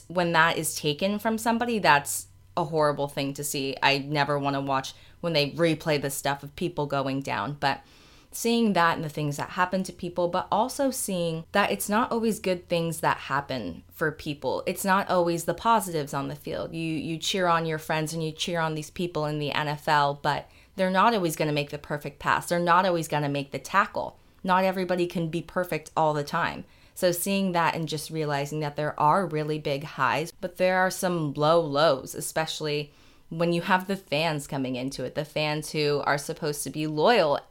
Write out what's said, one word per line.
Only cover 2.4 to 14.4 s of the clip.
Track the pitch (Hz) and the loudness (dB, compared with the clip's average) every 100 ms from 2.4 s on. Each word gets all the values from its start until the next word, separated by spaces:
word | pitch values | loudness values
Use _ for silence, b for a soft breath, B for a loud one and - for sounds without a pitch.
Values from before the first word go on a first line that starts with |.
| - - | -8 -4
a | 160 | -2
horrible | 160 147 139 143 | 2 2 2 -2
thing | 151 139 | -4 -4
to | 139 | -4
see. | 143 147 135 131 | -4 -4 -4 2
I | 139 139 | 4 4
never | 139 147 143 143 | 0 0 2 0
wanna | 139 139 | 0 -2
watch | 139 135 135 B B B | 0 -2 -2 B B B
when | 170 | 0
they | 160 143 | 2 0
replay | 135 170 156 - 147 | 2 2 2 0 0
the | 143 | 0
stuff | 143 143 143 | -2 -2 -4
of | 139 - | -6 -6
people | 170 - 147 | -6 -2 -2
going | 139 135 135 | 0 0 -2
down, | 135 123 104 147 | -2 -4 -4 -2
but | 139 135 B B B B B | -2 -2 B B B B B
seeing | - 233 233 226 | -4 0 2 4
that | 180 170 - | 4 4 2
and | 160 | -4
the | |
things | 151 147 143 | -4 -4 -4
that | 135 | -6
happen | - 180 190 | -2 0 0
to | 185 | -4
people, | - 175 175 175 | -6 -8 -2 0
but | 180 - | 0 0
also | 190 247 - 277 | 0 0 0 -2
seeing | 254 - 180 170 160 160 | 0 -4 -2 -2 -4 -2
that | 202 202 | 0 2
it's | 196 - | 0 0
not | 208 247 | 0 0
always | 233 226 208 | 0 0 0
good | 190 180 - | 0 -2 0
things | 170 165 160 | -2 0 0
that | 156 - | 0 0
happen | - 139 - 135 92 - - | -2 -4 -2 -6 -6 -10 -12
for | - 160 | -4 -4
people. | 151 - 143 | -4 -8 -6